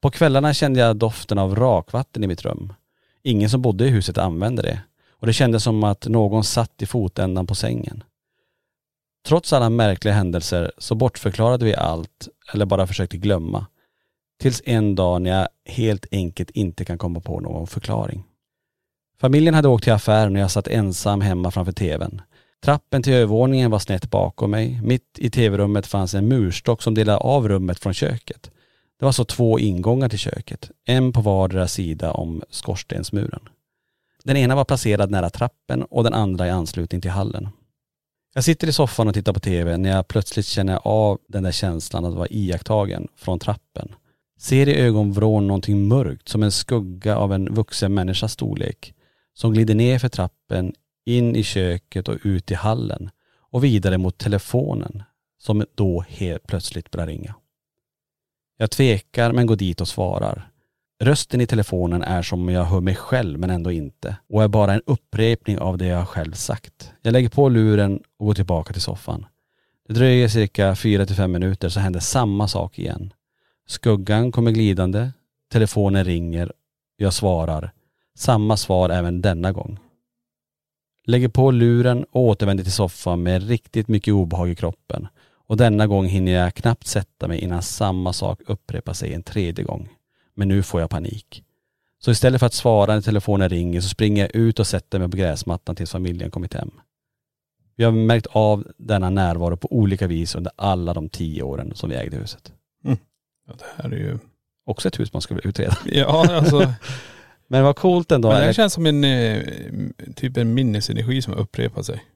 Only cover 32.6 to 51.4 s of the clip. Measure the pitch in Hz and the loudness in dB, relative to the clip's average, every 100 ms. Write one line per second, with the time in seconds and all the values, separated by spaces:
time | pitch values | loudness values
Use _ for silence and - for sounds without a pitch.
32.6 | - 92 - - 85 101 - - - _ | -6 -8 -6 -8 -6 -4 -4 -8 -18 _
33.6 | _ _ _ _ _ _ - 139 123 135 | _ _ _ _ _ _ -2 2 4 2
34.6 | 135 135 113 104 98 98 87 - 120 _ | 2 0 0 2 2 0 -2 -2 -6 _
35.6 | _ 127 - - 113 - 104 92 90 92 | _ -6 -4 0 0 0 0 0 0 -2
36.6 | 82 - 85 90 90 90 95 - 101 - | -2 -6 -6 -4 -4 -4 -4 -6 -10 -14
37.6 | _ _ _ _ _ _ _ - 131 160 | _ _ _ _ _ _ _ -2 0 2
38.6 | 165 143 139 - 110 101 98 92 104 90 | 0 0 0 2 0 0 0 -2 0 0
39.6 | 85 85 95 95 92 110 98 - 101 - | 0 0 0 0 0 -4 -2 -4 -4 -2
40.6 | 98 92 107 107 107 98 _ 101 92 85 | -2 -2 0 2 2 0 _ -4 -4 -2
41.6 | 98 82 - - 87 87 87 110 95 87 | -4 -4 -6 -6 -4 -4 -4 -4 -4 -4
42.6 | - 110 101 50 - _ - 87 - 104 | -2 -2 -2 -6 -10 _ -6 -4 -4 -6
43.6 | _ - - - _ _ _ _ - 131 | _ -14 -14 -16 _ _ _ _ 0 4
44.6 | 139 143 123 107 104 98 110 107 101 98 | 4 4 4 4 2 2 2 2 2 0
45.6 | - 101 101 127 107 64 - 107 107 98 | 0 0 4 2 0 -6 -6 0 0 0
46.6 | - 120 95 92 107 107 101 95 95 110 | -2 -2 -4 -6 -2 0 0 0 -2 -2
47.6 | 110 - 98 98 90 92 110 - 58 50 | -2 -2 0 0 0 -2 -4 -4 -6 -4
48.6 | - - - _ _ _ _ _ 120 110 | -6 -8 -16 _ _ _ _ _ 0 4
49.6 | 110 110 120 127 123 - 92 _ _ 92 | 4 4 4 2 0 -2 -6 _ _ -4
50.6 | 90 - _ _ - 120 120 117 | -4 -8 _ _ -2 2 2 2